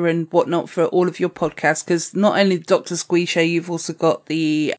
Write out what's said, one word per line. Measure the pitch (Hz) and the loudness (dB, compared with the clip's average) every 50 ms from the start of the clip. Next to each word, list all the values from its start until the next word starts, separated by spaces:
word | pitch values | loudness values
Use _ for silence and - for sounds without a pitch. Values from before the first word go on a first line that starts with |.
| 170 | 2
and | 170 165 170 165 160 - | 2 0 0 -2 2 2
whatnot | 175 - 131 170 170 - - | 2 2 2 0 -2 -2 -4
for | - 185 165 - | -2 -2 0 2
all | - 180 180 180 | 2 2 0 0
of | - - | 0 -2
your | 185 175 | -4 -4
podcasts? | - - 175 156 - - - 147 156 - - | -2 -4 -6 -6 -4 -2 0 0 0 0 0
'Cause | - 180 165 - - - | -2 -2 -2 -2 -4 -2
not | 185 202 208 - 185 | 0 0 2 2 2
only | 202 190 185 165 | 2 2 2 0
the | 165 | 0
Doctor | - 196 160 - - 180 | 0 0 0 0 -4 -6
Squee | 165 - - 180 170 175 | -8 -4 0 0 0 0
Show, | - - 175 | 0 0 0
you've | 165 170 170 165 165 175 | 2 2 0 -2 -2 -4
also | 175 160 - - 165 | -8 -6 -6 -8 -6
got | - - 160 - - - | 0 0 0 0 0 -4
the | _ 156 160 160 156 151 151 151 143 - | _ -4 -2 0 0 0 0 0 -2 -4